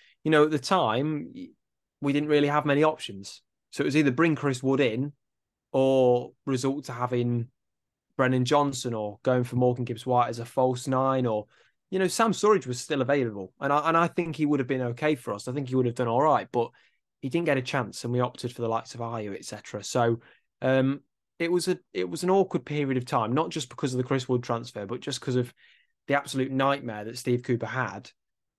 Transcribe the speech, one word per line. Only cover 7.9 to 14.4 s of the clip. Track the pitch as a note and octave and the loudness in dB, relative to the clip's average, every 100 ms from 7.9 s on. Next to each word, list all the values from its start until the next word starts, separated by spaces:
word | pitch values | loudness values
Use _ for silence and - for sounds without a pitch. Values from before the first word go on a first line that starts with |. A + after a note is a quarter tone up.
| _ _ - | _ _ 0
Brennan | B2+ B2+ | 2 2
Johnson | B2+ D3 C#3+ B2 B2+ | 4 4 2 -2 -6
or | A2+ G#2 G2+ | -4 -6 -4
going | C3 B2+ | 0 0
for | B2 B2 | 0 2
Morgan | B2 B2 | 2 2
Gibbs | A#2+ A2+ B2+ | -4 -6 0
White | B2 A#2+ | 2 2
as | A#2 | -2
a | |
false | A#2 - B2+ B2 C3+ | -6 0 0 0 -2
nine, | C3 C3 C3 B2 | 0 2 2 0
or, | G#2+ - _ _ _ _ | -2 -4 _ _ _ _
you | F#3 | -2
know, | F#3 | 0
Sam | - A3+ | 2 0
Surridge | - G#3 G3+ C3 | 2 4 4 2
was | B2 | -6
still | - C#3+ | -4 -2
available. | B2 C#3+ A#2+ G2+ F#2 _ | 2 2 0 -4 -10 _
And | C#3 | 0
I, | C#3+ D3+ | 2 4
and | E3 | 2
I | E3+ | 2
think | - E3 | 0 -4
he | D3+ | -2